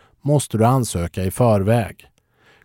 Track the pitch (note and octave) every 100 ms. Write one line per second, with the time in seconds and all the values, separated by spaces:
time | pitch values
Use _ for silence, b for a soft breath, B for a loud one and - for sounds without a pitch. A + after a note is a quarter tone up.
0 | b b C3+ D3 - G#2+ A2+ C3+ A2+ F2
1 | E2+ - F#2+ - A#2+ G#2 G2 A#2 F#2+ -
2 | - _ b b b b